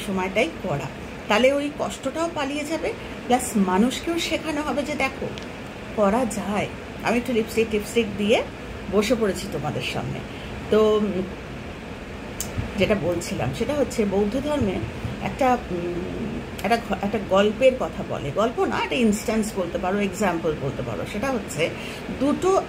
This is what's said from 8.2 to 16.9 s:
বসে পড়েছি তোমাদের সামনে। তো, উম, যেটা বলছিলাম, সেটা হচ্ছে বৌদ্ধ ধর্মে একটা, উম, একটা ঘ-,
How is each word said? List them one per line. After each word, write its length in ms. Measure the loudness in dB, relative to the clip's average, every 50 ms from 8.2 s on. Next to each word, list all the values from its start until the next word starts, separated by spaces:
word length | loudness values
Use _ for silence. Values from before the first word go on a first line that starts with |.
| 2 4 4 4 4 0 -6 -10 -10 -10 -10 -10 -6 0
বসে 240 | 2 2 4 4 4
পড়েছি 320 | 4 4 2 0 0 -4 -6 -4
তোমাদের 280 | -4 -2 -2 -2 -2 -4 -4 -4
সামনে। 260 | -4 -4 -4 -4 -6 -6 -8 -10 -10 -10 -10 -8 -8 -2 2
তো, 240 | 4 6 6 6 6
উম, 260 | 4 4 2 0 0 -2 -4 -6 -10 -10 -10 -10 -10 -10 -10 -10 -10 -10 -10 -10 -10 -10 -10 -10 -10 -10 -8 -8 -8 -8 -6 -4 -4 -4 -4 0 2
যেটা 180 | 2 4 4 2
বলছিলাম, 480 | 2 0 0 0 -2 -4 -4 -2 -2 -2 -2 -2
সেটা 160 | -2 0 0
হচ্ছে 320 | 2 0 0 2 0 0
বৌদ্ধ 340 | 2 2 2 2 2 0 0 0
ধর্মে 300 | 0 0 2 2 0 0 -2 -4 -4 -6 -6 -6 -6 -6 -4 -4
একটা, 340 | -4 0 2 4 4 4 2 0 -2
উম, 220 | -4 -4 -2 -2 -2 -4 -4 -4 -4 -4 -4 -4 -4 -6 -6 -8 -6 -4 0
একটা 140 | 2 2 2 2
ঘ-, 160 | 0